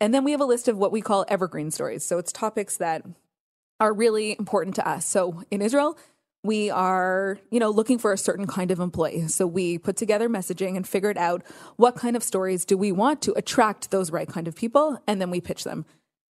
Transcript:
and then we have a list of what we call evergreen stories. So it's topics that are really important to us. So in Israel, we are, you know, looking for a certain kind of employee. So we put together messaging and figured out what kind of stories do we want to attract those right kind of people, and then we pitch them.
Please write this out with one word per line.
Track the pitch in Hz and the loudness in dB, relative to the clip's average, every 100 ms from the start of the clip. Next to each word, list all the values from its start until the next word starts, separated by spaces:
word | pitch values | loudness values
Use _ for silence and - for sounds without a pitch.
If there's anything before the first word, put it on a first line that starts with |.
and | 214 | 2
then | 269 | 4
we | 269 | 2
have | 294 | 2
a | |
list | 277 240 254 | 2 2 2
of | 208 | 2
what | 196 | 2
we | 220 | 0
call | 202 196 - | 2 2 2
evergreen | 196 180 160 151 | 0 -2 -4 -6
stories. | - 143 143 | -4 -4 -4
So | - 175 | -4 -4
it's | 175 | -4
topics | - 220 214 196 - | -4 -4 -4 -6 -4
that | 170 160 - - _ _ _ _ _ - | -4 -4 -8 -20 _ _ _ _ _ 0
are | 214 | 0
really | 214 226 214 214 208 | 4 2 2 -2 -4
important | 202 202 160 202 | -2 -2 -2 -2
to | - | -2
us. | 151 - | -2 0
So | 196 180 170 - | 0 0 -4 -6
in | 196 | -2
Israel, | 208 277 294 320 - _ _ _ | 2 2 2 -2 -14 _ _ _
we | 202 214 208 | -2 0 0
are, | 180 185 185 185 185 196 202 - | 2 2 2 2 0 -2 -4 -2
you | 240 | 0
know, | 220 | 2
looking | 214 214 240 | 2 2 2
for | 214 | 2
a | 196 | 0
certain | - 175 196 | 0 -2 -2
kind | 190 185 | -2 0
of | 175 | 0
employee. | 180 180 156 165 165 | -2 0 -2 -2 -2
So | - 185 | 0 0
we | 175 175 170 | 0 0 -2
put | - 190 | -4 -2
together | 214 208 233 | 0 2 2
messaging | 220 - 175 190 190 | -2 -4 -4 -4 -4
and | 190 | -2
figured | 202 208 202 | -2 0 0
out | 175 175 - - - - | 0 0 -6 -20 -8 4
what | 240 240 | 4 4
kind | 240 233 | -2 -2
of | |
stories | - 190 190 185 | -2 -2 0 -2
do | - 196 | 0 2
we | 208 | 2
want | 185 247 302 | 2 2 2
to | - | -2
attract | - - - 214 196 - | -2 0 2 2 0 -4
those | 196 175 | -2 -2
right | 160 160 | -4 -6
kind | - 165 | -6 -8
of | |
people, | - 226 285 311 254 - | -6 2 4 2 0 -2
and | 202 | -2
then | 180 | -2
we | 180 | -4
pitch | 175 - | -4 -6
them. | - 165 156 _ _ _ | -8 -8 -10 _ _ _